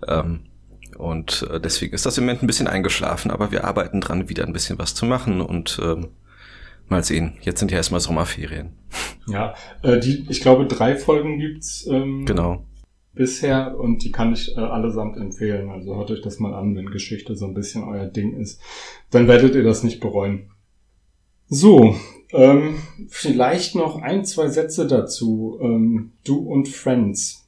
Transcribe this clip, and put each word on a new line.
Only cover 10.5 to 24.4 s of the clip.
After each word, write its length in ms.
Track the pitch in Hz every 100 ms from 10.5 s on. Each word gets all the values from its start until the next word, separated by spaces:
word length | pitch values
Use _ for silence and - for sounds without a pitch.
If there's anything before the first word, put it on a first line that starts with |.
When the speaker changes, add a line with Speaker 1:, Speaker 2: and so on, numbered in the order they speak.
| 131 -
Speaker 2:
drei 280 | - 120 139
Folgen 420 | - 156 151 151
gibt's, 480 | 151 156 - - -
ähm, 360 | 135 135 135 139
Speaker 1:
Genau. 400 | 92 87 87 - - - _ _
Speaker 2:
bisher 640 | - 127 - 143 131 131 -
und 260 | 117 117
die 80 | 113
kann 220 | 110 117
ich, 200 | 113 -
äh, 60 | -
allesamt 560 | 113 113 113 110 107 104
empfehlen. 540 | 98 92 107 101 101
Also 260 | 95 92 98
hört 140 | 104
euch 100 | 110
das 180 | 104 -
mal 140 | 104
an, 240 | 95 98 98
wenn 140 | 98
Geschichte 440 | 101 - 107 -
so 120 | 104 95
ein 80 |
bisschen 300 | 95 98 117
euer 220 | 104 101 95
Ding 280 | 110 104
ist. 260 | - 104 - - - - - -
Dann 160 | 123 120
werdet 280 | 123 131
ihr 100 | 127
das 180 | 113 110
nicht 180 | 117 -
bereuen. 500 | 107 101 98 101 - _ _ _ _ _ _ _ _ _ _
So, 420 | 143 190 170 113 101 - - _
ähm, 440 | - 131 147 151 156 - - 214
vielleicht 640 | - 156 123 127 175 -
noch 260 | 185 160 160
ein, 240 | 139 190
zwei 240 | 196 -